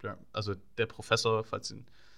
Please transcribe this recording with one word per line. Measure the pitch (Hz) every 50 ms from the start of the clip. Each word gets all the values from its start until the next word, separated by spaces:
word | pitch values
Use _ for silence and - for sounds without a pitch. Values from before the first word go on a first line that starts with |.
der, | - 104 95 - - -
also | - - 98 101 98 95 - - - -
der | 113
Professor, | - - - - - 113 113 - 113 110 110
falls | 113 - - 107 - -
ihn | 107 110 117 - - - - - -